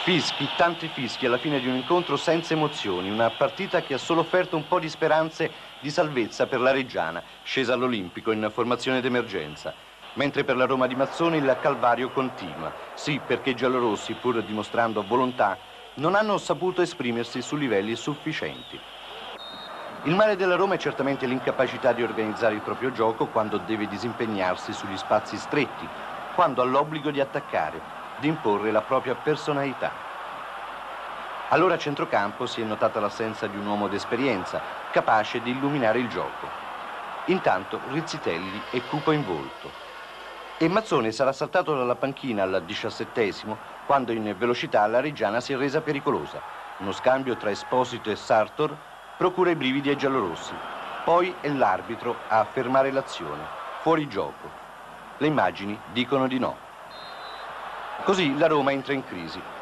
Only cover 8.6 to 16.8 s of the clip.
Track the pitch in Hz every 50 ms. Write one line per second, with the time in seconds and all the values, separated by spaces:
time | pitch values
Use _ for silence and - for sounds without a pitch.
8.6 | 120 117 123 120 - 131 131 127 120 131 123 123 117 110 98 92 78 76 76 -
9.6 | - 78 - - - - - - - - - - 135 143 135 147 143 143 131 127
10.6 | 127 123 135 131 127 123 131 127 135 135 - - 165 170 165 156 143 135 127 127
11.6 | - 151 139 120 117 123 120 117 127 123 - 135 131 127 123 - 98 90 78 78
12.6 | 80 78 - - - - - - - - 147 131 - - 131 113 - 135 131 120
13.6 | 127 127 131 131 120 117 104 98 - - 113 - - 123 123 117 107 95 107 107
14.6 | 104 - - 113 117 113 110 107 104 95 113 127 131 127 123 123 117 101 95 -
15.6 | - - - - - - - - 139 165 190 202 220 214 202 175 - - 180 147
16.6 | 170 185 175 175